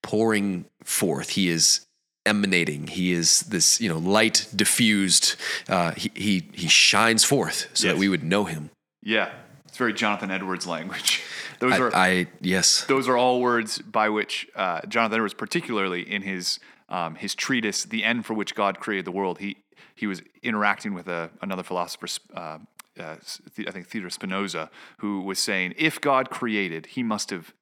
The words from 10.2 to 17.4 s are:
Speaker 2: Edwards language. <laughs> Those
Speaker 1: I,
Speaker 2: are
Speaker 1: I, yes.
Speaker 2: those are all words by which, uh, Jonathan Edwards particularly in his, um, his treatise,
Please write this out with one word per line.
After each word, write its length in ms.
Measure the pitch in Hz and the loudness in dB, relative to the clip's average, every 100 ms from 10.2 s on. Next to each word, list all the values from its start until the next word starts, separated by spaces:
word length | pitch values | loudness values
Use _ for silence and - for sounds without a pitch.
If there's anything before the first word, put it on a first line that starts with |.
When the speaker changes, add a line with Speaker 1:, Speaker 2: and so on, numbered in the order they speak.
| 101 | -2
Speaker 2:
Edwards 360 | 95 95 90 87 | -4 -4 -6 -4
language. 540 | 82 87 101 - - - - | -6 -6 -4 -2 -2 -4 -12
<laughs> 180 | - - | -12 -2
Those 140 | 127 | 2
Speaker 1:
I, 40 | 98 | 4
Speaker 2:
are 160 | 123 95 | 4 4
Speaker 1:
I, 320 | 92 92 87 - | 4 4 0 -4
yes. 440 | 90 92 87 - - | 0 2 4 2 2
Speaker 2:
those 220 | 135 127 | 0 2
are 80 | 123 | 4
all 240 | 127 127 | 4 4
words 380 | 123 117 110 - | 2 2 0 -8
by 300 | - 110 107 | -4 0 2
which, 380 | 107 98 - - - | 0 -2 -6 -8 -4
uh, 260 | 95 82 98 | -2 -2 -2
Jonathan 300 | 113 113 110 | 0 2 2
Edwards 160 | 107 - | -2 -4
particularly 680 | 107 170 - 110 95 90 | -4 -4 -2 -2 0 -2
in 220 | 98 101 | -4 -6
his, 360 | 98 95 87 - - - _ | -4 -6 -4 -6 -8 -20 _
um, 260 | 92 85 82 | -6 -6 -6
his 200 | 101 | -10
treatise, 500 | - | -6